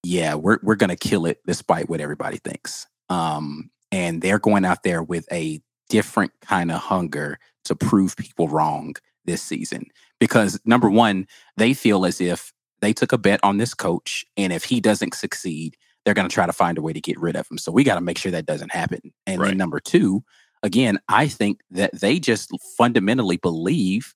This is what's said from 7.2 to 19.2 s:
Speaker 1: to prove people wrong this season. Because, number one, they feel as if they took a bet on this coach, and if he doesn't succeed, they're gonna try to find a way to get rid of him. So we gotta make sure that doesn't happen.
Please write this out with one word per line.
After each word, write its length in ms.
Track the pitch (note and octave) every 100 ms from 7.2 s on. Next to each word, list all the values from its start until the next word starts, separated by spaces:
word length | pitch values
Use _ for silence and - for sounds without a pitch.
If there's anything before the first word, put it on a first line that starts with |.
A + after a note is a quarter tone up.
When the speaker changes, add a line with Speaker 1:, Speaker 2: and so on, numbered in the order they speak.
| D2 D2+ _ _
Speaker 1:
to 100 | -
prove 420 | - - G#2 F#2+ -
people 300 | - - D#2+
wrong 460 | D#2 D#2 D2+ D#2+ - _ _
this 180 | - E2+
season. 440 | - - - - - _ _ _
Because, 400 | A2+ A#2+ G2+ E2
number 240 | A2+ B2 A2+
one, 380 | G#2+ A2+ G2 F#2+ - _ -
they 180 | A#2
feel 320 | A2 A#2 G2+ F#2
as 140 | -
if 320 | F2 F2 - _ _ _
they 120 | G#2
took 200 | A2+ -
a 60 | A#2+
bet 220 | - G#2+
on 140 | G2+ G2+
this 160 | A#2+
coach, 500 | - F2+ F2 - - - -
and 160 | F#2+
if 100 | E2+
he 160 | - B2
doesn't 340 | G#2+ G#2 E2+
succeed, 600 | - - - F#2 D#2 D#2+ _ _ _
they're 100 | G2+
gonna 140 | G#2 F2+
try 160 | - F2
to 60 |
find 260 | - F2 E2+
a 40 |
way 100 | D#2+
to 60 | D#2
get 180 | - -
rid 160 | E2 -
of 100 | -
him. 80 | A2+
So 120 | -
we 120 | F#2
gotta 160 | C#3 F2+
make 160 | F2 E2+
sure 160 | G2
that 140 | E2+ D#2
doesn't 260 | F2 E2
happen. 400 | F2+ F2 F2 - _